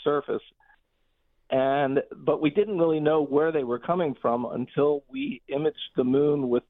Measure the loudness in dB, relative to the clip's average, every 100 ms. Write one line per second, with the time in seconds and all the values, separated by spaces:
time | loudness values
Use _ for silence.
0 | -2 -2 -4 -8 -8 _ _ _ _ _
1 | _ _ _ _ _ 0 0 2 0 0
2 | -2 -6 -2 2 2 2 0 2 2 2
3 | 2 2 2 2 2 0 -2 -4 -2 -2
4 | -2 -2 -2 0 -2 -6 -4 0 0 0
5 | -4 -8 -8 -8 -6 -2 -2 -4 -8 -2
6 | 0 2 2 0 0 -2